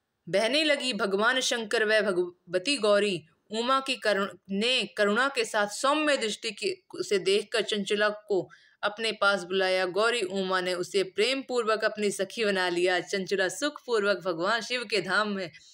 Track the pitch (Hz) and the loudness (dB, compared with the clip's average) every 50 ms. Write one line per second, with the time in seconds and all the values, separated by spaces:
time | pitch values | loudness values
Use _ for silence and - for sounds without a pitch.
0 | _ _ _ _ _ - 165 190 220 220 254 302 320 302 285 285 - 254 247 196 | _ _ _ _ _ -2 0 0 2 2 2 2 4 4 2 2 0 -2 -2 0
1 | 233 196 190 196 214 233 262 262 254 - 269 240 226 214 233 233 220 208 214 220 | 0 0 0 2 2 2 2 2 0 0 -2 -2 -2 0 0 0 2 4 4 4
2 | 196 214 185 175 180 175 - _ _ - 170 185 180 - - 277 208 208 202 202 | 4 2 2 0 0 -2 -4 _ _ -4 -4 -2 0 0 0 2 2 4 4 4
3 | 202 208 190 160 143 _ _ _ _ - 208 220 233 247 269 269 269 269 262 220 | 4 2 0 -2 -6 _ _ _ _ -8 -4 -2 0 2 2 0 0 -2 -4 -2
4 | - 220 202 196 202 190 - - _ - 196 196 214 240 254 254 214 185 - - | 0 0 0 0 0 -2 -6 -10 _ -6 -4 -2 0 0 0 0 -2 -2 -2 0
5 | 208 202 208 226 254 277 269 254 220 220 - 220 208 202 208 - - 262 294 311 | 2 2 2 2 0 0 0 -2 -4 -2 0 0 0 -2 -2 -2 0 2 2 2
6 | 311 302 285 262 220 220 196 - - 233 202 - 220 180 - - _ - - 180 | 2 2 0 0 0 -4 -6 -6 -8 -8 -8 -6 -6 -6 -6 -6 _ -12 -10 -8
7 | 233 - 208 196 175 185 196 208 208 - - 226 202 208 220 208 196 196 214 208 | -4 0 0 0 2 2 2 2 0 0 -2 -2 -2 0 -2 -4 -2 -2 0 0
8 | 208 214 208 208 - - 208 185 165 - - - _ _ _ _ - - 208 - | 0 0 0 -2 -4 -2 -2 -2 -2 -2 -8 -20 _ _ _ _ -6 -4 -4 -4
9 | 226 226 214 214 208 196 202 196 175 175 185 190 190 185 185 185 185 185 170 190 | -4 -4 -2 2 2 2 2 2 0 -2 0 2 2 2 2 2 0 0 2 2
10 | 214 233 233 240 208 - 196 196 190 185 185 185 180 185 185 175 180 - - 196 | 2 2 2 0 -2 -2 -2 -2 -2 0 0 0 0 0 -2 -2 -4 -2 0 0
11 | 185 190 - - 208 240 262 269 262 - 254 247 233 208 220 208 220 214 214 208 | 0 0 0 -2 0 0 0 -2 -4 -4 -2 -2 0 0 0 2 0 -2 -2 0
12 | 208 208 196 - 196 190 - - 226 202 202 190 185 180 175 175 175 185 180 175 | -2 -2 -2 -2 -4 -4 -4 -2 0 0 2 2 2 2 2 2 2 2 2 0
13 | 170 - - 196 185 170 202 190 190 180 180 - 285 294 294 - - - 240 220 | -2 -2 -4 -4 -2 -2 -2 0 0 -2 -2 -2 -4 -4 -4 -6 -6 -2 0 0
14 | 202 202 202 180 170 190 175 160 175 196 226 233 214 220 247 254 233 202 220 202 | 2 2 0 0 -2 -4 -4 -2 0 0 0 -2 -2 -4 -4 -6 -4 -2 -2 -2
15 | 170 185 180 196 214 214 202 190 185 160 - - - - | -2 0 0 0 0 0 -2 -4 -6 -8 -10 -14 -20 -20